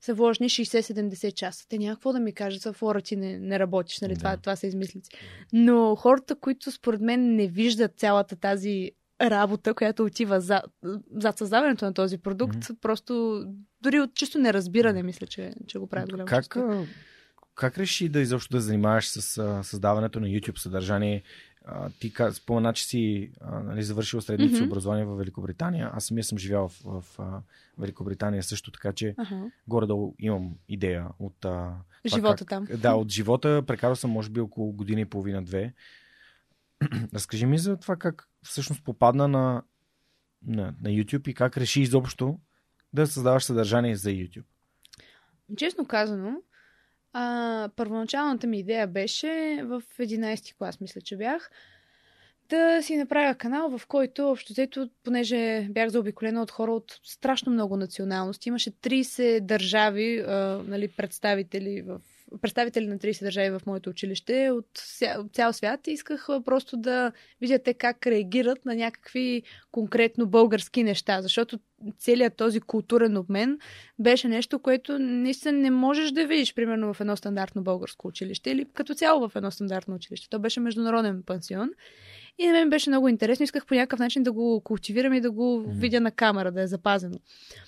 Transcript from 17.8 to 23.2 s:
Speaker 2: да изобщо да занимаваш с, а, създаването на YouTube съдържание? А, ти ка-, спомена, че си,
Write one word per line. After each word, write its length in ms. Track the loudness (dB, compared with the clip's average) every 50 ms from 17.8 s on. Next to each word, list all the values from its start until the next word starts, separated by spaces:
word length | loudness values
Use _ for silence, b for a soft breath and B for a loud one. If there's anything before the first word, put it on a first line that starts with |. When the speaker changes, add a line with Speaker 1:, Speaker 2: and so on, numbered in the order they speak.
| -2 -2 -2 -2 -2 0
Speaker 2:
да 120 | 2 2
изобщо 320 | 2 2 0 -2 -2 -2
да 80 | -2 0
занимаваш 480 | 0 2 2 2 4 4 4 2 2 -2
с, 300 | -6 -6 -6 -6 -6 -4
а, 240 | -4 -4 -4 -4 -6
създаването 560 | -8 -6 -2 2 2 2 2 0 -2 -4 -4
на 60 | -4
YouTube 320 | -2 -2 -2 -4 -4 -8 -8
съдържание? 640 | -8 -6 -4 -4 -2 0 0 0 0 0 -2 -4 B B B B B B B B -18
А, 260 | -14 -12 -10 -10 -10 -10 -10
ти 120 | -10 -8
ка-, 200 | -2 0 0 0
спомена, 400 | 0 -4 -4 -2 0 2 2 2
че 120 | 0 -2 -6
си, 460 | -4 -2 0 0 0 0 -2